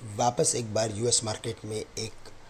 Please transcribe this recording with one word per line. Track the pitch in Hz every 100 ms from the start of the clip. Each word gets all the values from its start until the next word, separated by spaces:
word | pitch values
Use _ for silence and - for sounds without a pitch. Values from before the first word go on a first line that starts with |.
| 117 101
वापस | 123 120 160 120
एक | 113
बार | 107 113 104
यूएस | 120 -
market | 110 110 113 110 107
में | 110 - -
एक | 147 - - - -